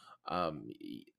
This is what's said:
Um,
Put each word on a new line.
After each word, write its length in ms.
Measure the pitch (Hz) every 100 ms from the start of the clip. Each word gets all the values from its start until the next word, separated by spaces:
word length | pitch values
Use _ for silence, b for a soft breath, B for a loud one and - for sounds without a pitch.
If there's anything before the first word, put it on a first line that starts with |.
| B B -
Um, 420 | 90 85 76 - - - 58 -